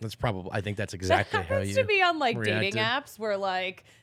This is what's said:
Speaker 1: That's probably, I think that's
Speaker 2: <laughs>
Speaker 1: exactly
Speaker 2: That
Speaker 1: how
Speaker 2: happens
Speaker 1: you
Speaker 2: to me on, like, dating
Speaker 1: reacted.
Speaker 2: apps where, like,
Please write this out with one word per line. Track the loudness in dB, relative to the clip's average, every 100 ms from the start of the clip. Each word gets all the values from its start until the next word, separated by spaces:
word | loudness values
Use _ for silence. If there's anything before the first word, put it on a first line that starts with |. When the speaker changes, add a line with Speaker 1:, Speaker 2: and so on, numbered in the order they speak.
Speaker 1:
That's | -10
probably, | -4 -2 -2 -4
I | -4
think | -4 -4
that's | -4
Speaker 2:
<laughs> |
Speaker 1:
exactly | -4 2 2 2 -2
Speaker 2:
That | 0
Speaker 1:
how |
Speaker 2:
happens | -2 0
Speaker 1:
you | 0
Speaker 2:
to |
me | 2 4
on, | 4 4
like, | 0 2
dating | 0 2 2
Speaker 1:
reacted. | 2
Speaker 2:
apps | 0 0 -4 -8
where, | -2 -2
like, | 0 0 -2 -6 -18 -20